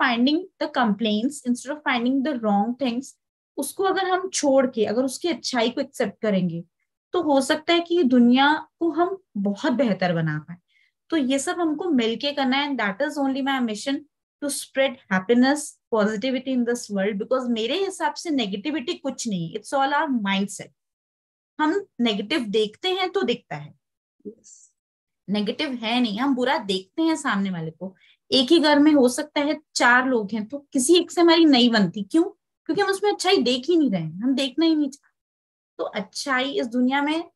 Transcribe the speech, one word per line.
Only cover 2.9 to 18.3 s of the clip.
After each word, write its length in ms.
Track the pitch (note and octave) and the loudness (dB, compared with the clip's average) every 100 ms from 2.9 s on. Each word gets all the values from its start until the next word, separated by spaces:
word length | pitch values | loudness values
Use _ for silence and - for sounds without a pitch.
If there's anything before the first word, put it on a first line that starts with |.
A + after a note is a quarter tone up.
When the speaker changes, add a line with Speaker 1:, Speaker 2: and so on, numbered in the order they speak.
| A#3 C#4 - _ _ _ - | -4 -8 -16 _ _ _ -10
Speaker 1:
उसको 260 | - - | -8 -2
अगर 220 | F#4+ E4+ F#4+ | -2 0 0
हम 240 | F#4 F#4+ | -2 -4
छोड़ 380 | - D4 C4+ C4 | -2 2 4 2
के 180 | A#3 G#3 | 0 -2
अगर 180 | G#3+ | 0
उसकी 240 | C4+ - F4 | -2 -4 -6
अच्छाई 420 | C4 - B3+ A#3 | -4 -4 -2 -2
को 120 | B3 | -2
accept 400 | C4 - A3 - | -6 -4 -6 -4
करेंगे, 420 | A3 F#3+ F3+ E3 E3+ _ _ _ _ | -2 0 0 -4 -12 _ _ _ _
तो 100 | F4+ | -4
हो 200 | D4+ C4+ | 2 2
सकता 320 | C4 D4+ - | 2 -2 0
है 60 | E4+ | 0
कि 240 | E4+ E4+ | 0 0
दुनिया 640 | C4+ B3 A#3+ B3+ C#4 D#4 - - | 4 6 6 6 4 2 -4 -4
को 120 | E4+ | -2
हम 320 | D4+ F4+ F#4+ _ G#3 | 0 -2 -2 _ -4
बहुत 360 | G3 G3 D#4 | -4 -2 -2
बेहतर 400 | A#3+ B3 F3+ F3+ | 0 0 0 0
बना 260 | E3 D#3+ D3+ | 0 -2 -4
पाए। 180 | D3+ F3 _ _ _ _ - | -8 -18 _ _ _ _ -4
तो 80 | E4 | -2
ये 220 | B3+ C4+ | 0 0
सब 200 | D4+ F4 | -2 -2
हमको 300 | E4 D4+ F#4 | -2 -2 0
मिलके 420 | C4+ A3+ A3+ C#4+ | 0 0 -2 -4
करना 260 | C#4+ C4 C4+ | -2 0 0
है, 180 | C#4+ C4+ | -2 -2
and 80 | |
that 240 | G#3 F#3+ D4 | -4 -2 -4
is 180 | D4 C#4 | -2 -2
only 200 | C4+ C4+ | -2 -2
my 140 | C4+ | -2
mission 340 | A#3+ G#3+ C#4 C#4+ D4 _ _ - | -2 -4 -4 -6 -8 _ _ -10
to 60 | C#4+ | -8
spread 440 | C4 - - C4+ B3+ - | -8 -6 -2 -2 -2 -4
happiness, 460 | F#3 F#3 A#3+ C4 D4 - - - | -2 2 4 4 2 -4 -16 -4
positivity 640 | A3 G#3 A3 B3+ C4 C4 B3+ | 0 0 0 -2 -4 -2 -2
in 60 | |
this 280 | A#3 A#3+ - | -2 -4 -4
world, 240 | G3+ G3 G3+ | -4 -2 -2
because 340 | G#3+ C4 B3 | -2 -2 -2
मेरे 360 | A3+ A3+ D#4+ G4 | -2 -2 -2 -4
हिसाब 280 | F#4 D#4 | -4 -6
से 160 | D4+ | -6
negativity 640 | F4 | -4